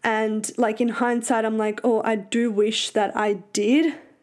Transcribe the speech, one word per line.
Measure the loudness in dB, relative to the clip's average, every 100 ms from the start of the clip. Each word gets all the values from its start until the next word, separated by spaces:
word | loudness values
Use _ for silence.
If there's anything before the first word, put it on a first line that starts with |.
And, | 0 0 0 -2 -4 -2
like, | -2 0
in | -2
hindsight, | 0 0 0 0 0 0
I'm | 0
like, | -2 0
"Oh, | 0 0
I | 0 -2
do | -2 -2 0
wish | 2 0 0 -2
that | 0 0 0
I | 0 -2 -4
did | -2 2 4 2 -2 -16 _